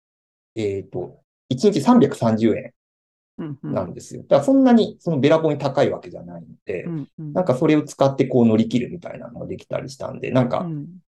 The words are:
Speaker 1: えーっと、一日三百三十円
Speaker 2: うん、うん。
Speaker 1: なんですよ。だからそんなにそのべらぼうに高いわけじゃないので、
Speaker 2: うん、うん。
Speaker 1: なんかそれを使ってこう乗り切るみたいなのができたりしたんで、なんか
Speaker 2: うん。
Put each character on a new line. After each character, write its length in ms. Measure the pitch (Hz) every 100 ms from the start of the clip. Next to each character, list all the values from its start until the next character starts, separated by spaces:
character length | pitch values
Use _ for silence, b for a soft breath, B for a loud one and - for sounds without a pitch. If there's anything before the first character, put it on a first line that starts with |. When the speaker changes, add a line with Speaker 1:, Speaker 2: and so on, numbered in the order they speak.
| _ _ _ _ _
Speaker 1:
え 260 | - 104 98
ー 40 |
っ 40 | 90
と、 320 | 92 85 - _ _ -
一 240 | 131 208
日 80 | 143
三 200 | 180 247
百 140 | -
三 220 | - 113 107
十 180 | 113
円 180 | 95 - _ _ _ _ _ _ -
Speaker 2:
う 60 |
ん、 140 | 160 139
う 60 | 151
ん。 20 |
Speaker 1:
な 120 | 104
ん 100 | 90
で 60 | -
す 120 | -
よ。 100 | -
だ 40 | -
か 80 | 127
ら 40 |
そ 80 | -
ん 100 | 269
な 120 | 262
に 240 | 233 196 -
そ 100 | -
の 100 | 151
べ 100 | 139
ら 80 | 156
ぼ 100 | 160
う 60 |
に 40 | 143
高 260 | 139 139
い 60 | 117
わ 100 | -
け 100 | 90
じ 80 | 85
ゃ 40 |
な 160 | 87 85
い 40 |
の 60 | - - -
で、 180 | 92
Speaker 2:
う 60 | -
ん、 180 | 165 139 -
う 40 |
ん。 100 | 156
Speaker 1:
な 80 | 160
ん 40 | 180
か 80 |
そ 120 | 131 156
れ 100 | 151
を 60 |
使 220 | 147 -
っ 100 | 139
て 120 | 135 135
こ 160 | 127
う 40 | 117
乗 120 | 110
り 100 | 110
切 120 | 123
る 100 | 120
み 100 | -
た 140 | -
い 40 | -
な 100 | -
の 120 | 139
が 60 | 127
で 100 | -
き 80 |
た 160 | - -
り 80 | -
し 80 | -
た 140 | -
ん 100 | -
で、 100 | -
な 120 | 127
ん 80 | 120
か 80 | -
Speaker 2:
う 100 | 180
ん。 180 | 151 151 180 _